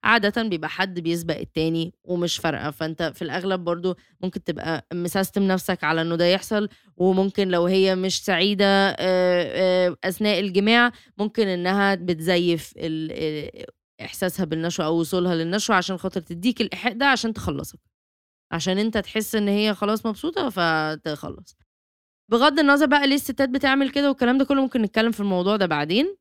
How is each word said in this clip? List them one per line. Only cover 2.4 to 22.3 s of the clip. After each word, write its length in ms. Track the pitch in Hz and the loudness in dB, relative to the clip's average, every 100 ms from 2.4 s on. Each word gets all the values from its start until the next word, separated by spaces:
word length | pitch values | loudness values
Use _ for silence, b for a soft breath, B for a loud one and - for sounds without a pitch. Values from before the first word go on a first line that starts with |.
| 165 147 147 | -4 -4 -6
فأنت 420 | 151 160 160 165 | -6 -8 -4 -6
في 80 | - | -6
الأغلب 380 | 165 151 185 185 | -6 -6 -4 -4
برضو 320 | 175 175 180 180 b b | -2 -2 -2 -6 b b
ممكن 240 | 185 180 | -8 -8
تبقى 420 | - 156 - 165 - | -8 -6 -4 -6 -6
مسيستم 500 | 175 175 196 190 - | -6 -4 -2 -2 0
نفسك 420 | 196 185 - 180 | 0 0 -2 -4
على 180 | 151 165 | 0 0
إنه 140 | 165 170 | 0 2
ده 80 | 175 | 2
يحصل، 420 | 185 - 214 208 b b _ | 2 0 -2 -2 b b _
وممكن 520 | 180 190 196 190 196 | 2 4 2 0 0
لو 180 | 180 175 | 2 2
هي 280 | 190 190 185 | 4 4 2
مش 280 | 185 185 | 0 -2
سعيدة، 680 | - 175 196 202 202 196 196 | 0 2 2 4 4 6 4
آه، 60 | - | 0
آه، 960 | 185 185 180 180 156 - 185 185 180 175 | 0 2 4 2 0 0 2 4 2 0
أثناء 360 | 180 180 208 190 | -6 -2 0 0
الجماع، 520 | 202 185 202 233 240 B B - | 0 0 4 4 4 B B -6
ممكن 300 | 208 214 208 | -4 0 0
إنها 460 | 180 180 196 196 | 0 0 2 2
بتزيف 800 | 190 180 165 160 180 175 170 - - | 0 -2 -4 0 2 2 0 -4 -10
ال-، 340 | 165 156 160 | -6 -6 -6
آه، 540 | - 156 151 143 - - _ _ _ | -6 -6 -6 -10 -14 -20 _ _ _
إحساسها 400 | 107 - 185 - | -16 -4 -4 -2
بالنشوة 420 | 175 160 170 170 156 | -4 -2 -4 -2 0
أو 140 | 170 | 0
وصولها 340 | 165 185 180 | 0 0 0
للنشوة 420 | 170 165 196 - 202 | 0 -2 -4 2 0
عشان 200 | 180 185 | 0 -6
خاطر 240 | 190 190 | -6 -6
تديك 400 | - 170 202 - | -8 -4 -2 -2
الإيحاء 320 | 220 - 247 | -4 -2 -4
ده 140 | 220 277 | -2 0
عشان 260 | 262 226 | 0 -2
تخلصك، 460 | 214 185 143 - - _ _ _ _ _ _ _ | -4 -6 -6 -8 -14 _ _ _ _ _ _ _
عشان 260 | 165 185 190 | -6 -2 0
أنت 200 | 220 220 | 0 -2
تحس 360 | 196 220 214 | -4 -6 -2
إن 140 | 226 202 | -2 0
هي 260 | 202 214 | 2 0
خلاص 320 | 196 202 214 226 | 0 -2 -2 -4
مبسوطة 420 | 208 302 359 294 | -6 -6 -4 -4
فتخلص. 1080 | 190 170 160 156 156 - 151 - - 180 _ _ _ _ _ _ _ _ | 0 0 2 -2 -4 -6 -8 -10 -14 -18 _ _ _ _ _ _ _ _